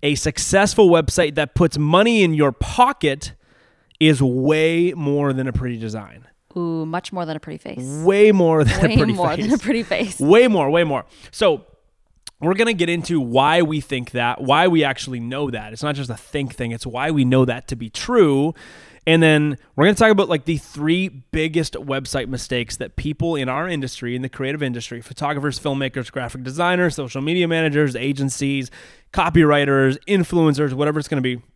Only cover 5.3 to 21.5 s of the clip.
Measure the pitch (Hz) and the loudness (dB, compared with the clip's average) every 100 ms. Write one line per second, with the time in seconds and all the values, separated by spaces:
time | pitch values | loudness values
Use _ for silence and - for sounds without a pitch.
5.3 | 131 131 117 127 120 113 110 101 - 123 | -2 -4 -4 -6 -6 -8 -10 -12 -20 _
6.3 | _ _ - 170 165 160 170 - 190 165 | _ _ -8 -6 -6 -6 -8 -8 -10 -8
7.3 | 156 - 156 - - 127 147 165 196 214 | -8 -10 -14 -14 -12 -10 0 2 6 6
8.3 | 196 170 160 139 - - - - 196 175 | 6 4 4 4 4 2 4 2 2 0
9.3 | 156 214 262 214 233 214 - 208 180 139 | 0 0 -2 0 -2 -2 -4 -4 -2 4
10.3 | 208 254 202 139 165 170 135 - _ - | 6 6 4 2 2 0 -2 -8 _ -20
11.3 | - 208 143 - _ _ _ _ _ - | 0 0 0 -4 _ _ _ _ _ -20
12.3 | _ 151 196 233 208 170 170 - 165 127 | _ -4 0 0 0 -2 -2 -2 -2 0
13.3 | 120 139 165 165 156 131 135 120 120 120 | 2 4 4 2 -2 -6 -8 -6 -4 -4
14.3 | - 131 147 180 165 143 131 - 123 117 | -4 0 2 4 2 0 -4 -8 -8 -8
15.3 | 131 143 117 107 110 147 143 131 110 - | -6 -6 -6 -10 -8 -6 -6 -8 -10 -8
16.3 | 147 139 - 120 117 131 117 147 151 127 | -6 -6 -6 -8 -8 -10 -6 -2 0 2
17.3 | 131 127 120 - 123 113 - - 247 170 | 4 2 0 -8 -10 -10 -10 -2 4 4
18.3 | 139 147 165 - - - - - 165 160 | 4 0 -4 -16 -20 -20 -10 2 4 6
19.3 | 151 151 139 _ - 165 208 226 208 196 | 4 0 -4 _ 0 2 4 4 4 2
20.3 | 160 131 156 - - 151 175 185 135 - | -2 -2 -6 -6 -8 -2 0 -2 -8 -8
21.3 | 156 160 | -4 -2